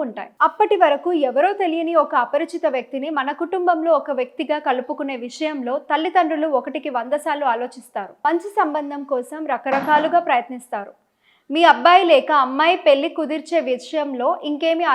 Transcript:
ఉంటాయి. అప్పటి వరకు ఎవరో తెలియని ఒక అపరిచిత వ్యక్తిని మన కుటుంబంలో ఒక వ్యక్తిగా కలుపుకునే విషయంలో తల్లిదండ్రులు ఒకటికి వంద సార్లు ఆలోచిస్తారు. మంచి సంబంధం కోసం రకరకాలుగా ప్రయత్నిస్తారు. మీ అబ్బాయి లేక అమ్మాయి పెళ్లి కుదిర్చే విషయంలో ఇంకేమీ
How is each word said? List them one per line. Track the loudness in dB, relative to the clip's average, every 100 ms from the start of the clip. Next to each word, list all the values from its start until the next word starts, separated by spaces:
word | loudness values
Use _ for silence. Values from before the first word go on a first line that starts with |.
ఉంటాయి. | -4 -8 -8 0 2
అప్పటి | 2 2 4
వరకు | 4 4 0 0 0
ఎవరో | 2 2 0
తెలియని | -2 -2 0 2
ఒక | 2 2 0
అపరిచిత | -2 -4 -2 -2 -2
వ్యక్తిని | -6 -8 -6 -4
మన | -4 -4
కుటుంబంలో | -4 -2 0 2 2 2
ఒక | 0 -6
వ్యక్తిగా | -6 -6 -4 -4 -2
కలుపుకునే | -2 -4 -6 -8 -8 -10
విషయంలో | -6 -6 -6 -6 -6 -4
తల్లిదండ్రులు | -4 0 0 0 0 0 -2
ఒకటికి | -2 -8 -6 -6
వంద | -4 -4 -4
సార్లు | -2 -2 -2
ఆలోచిస్తారు. | -4 -12 -12 -10 -12 -4 -2
మంచి | -2 -2 -2
సంబంధం | 0 -2 -6 -8 -4
కోసం | -4 -6 -8 -6 -4
రకరకాలుగా | -2 -2 2 2 2 0 2
ప్రయత్నిస్తారు. | 0 -2 -10 -10 -10 -10 -16 _ _ _ _ -6
మీ | 4 4
అబ్బాయి | 6 6 6 8
లేక | 4 4 2 2
అమ్మాయి | 2 2 2 4
పెళ్లి | 4 2 -4
కుదిర్చే | -6 -6 -2 -2 0
విషయంలో | -4 -4 -6 -4 -2 -2 -2 -4
ఇంకేమీ | -2 0 0 2